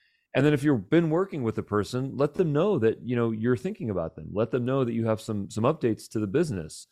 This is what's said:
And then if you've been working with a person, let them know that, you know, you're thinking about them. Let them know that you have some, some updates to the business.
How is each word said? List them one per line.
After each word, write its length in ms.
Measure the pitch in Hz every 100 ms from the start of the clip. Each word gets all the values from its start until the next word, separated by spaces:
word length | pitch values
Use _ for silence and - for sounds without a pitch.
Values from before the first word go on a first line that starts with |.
| _ _ _
And 100 | 120
then 80 | 143
if 120 | 147
you've 260 | 143 131 92
been 200 | 165 170
working 320 | 160 190 165
with 160 | 117 107
a 40 |
person, 540 | 95 104 95 123 135 110
let 180 | 147
them 180 | - 170
know 260 | 143 190 185
that, 240 | 110 98
you 120 | -
know, 160 | 120 117
you're 260 | 113 113 123
thinking 340 | 185 220 131
about 260 | 92 82 -
them. 140 | 80
Let 180 | 87 113
them 140 | 135
know 200 | 120 135
that 80 | 123
you 140 | 117 113
have 140 | 110
some, 280 | - 107 95
some 160 | -
updates 440 | 117 160 123 107 -
to 100 | 113
the 80 | 107
business. 640 | 117 170 98 78 - -